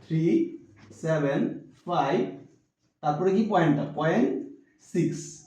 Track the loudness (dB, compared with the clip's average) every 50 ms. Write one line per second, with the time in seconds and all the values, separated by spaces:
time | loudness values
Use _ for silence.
0 | -8 -4 -2 0 2 2 2 2 0 0 -6 -16 -20 -20 -20 -20 -20 -20 -18 -8
1 | -2 0 0 2 2 0 0 0 -2 -2 -4 -8 -14 -18 -20 _ _ -4 0 0
2 | 0 2 2 0 0 -2 -6 -14 -18 -20 _ _ _ _ _ _ _ _ _ _
3 | -2 -2 -2 2 2 2 2 2 2 2 4 4 4 4 2 2 0 -4 -6 -2
4 | 0 0 2 2 2 0 0 -4 -8 -10 -16 -20 _ _ _ _ _ -6 -2 0
5 | 0 0 -2 -6 -12 -14 -16 -20 -20